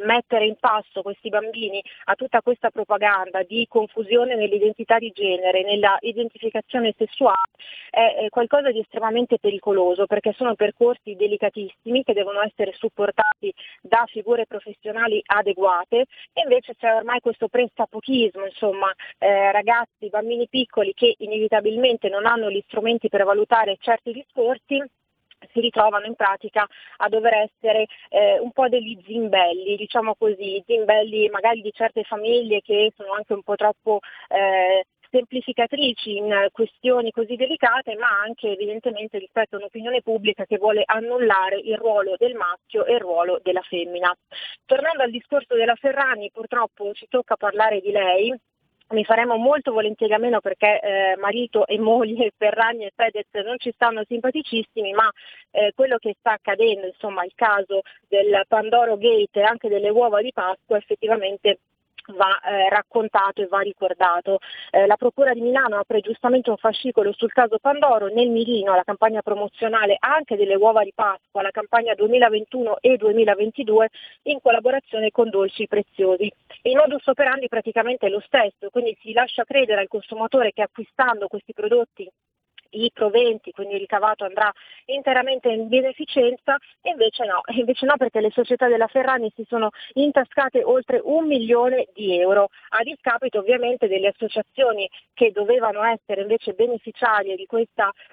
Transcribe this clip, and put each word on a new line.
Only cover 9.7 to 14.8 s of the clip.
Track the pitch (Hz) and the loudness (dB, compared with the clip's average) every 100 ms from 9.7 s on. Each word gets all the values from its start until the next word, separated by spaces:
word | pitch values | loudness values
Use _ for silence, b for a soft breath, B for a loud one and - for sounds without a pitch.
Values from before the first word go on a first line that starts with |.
| 190 180 180 202 | 2 2 0 0
perché | 208 214 | -2 -2
sono | - 247 | -2 -4
percorsi | 226 208 - 240 247 - 185 | 0 -2 2 0 0 -8 -4
delicatissimi | 208 208 208 214 196 - 226 247 | -2 0 -4 -4 -12 -12 -4 -2
che | 262 | 0
devono | 202 196 202 | -2 -2 -4
essere | 208 - 196 | -4 -4 -6
supportati | - 226 - 202 214 - - 202 - B B | -4 -8 -2 -2 0 0 -2 -6 -10 B B
da | 185 226 233 | 0 0 0
figure | 226 202 240 220 | -4 -2 -2 -2
professionali | 208 214 202 | -8 -14 -14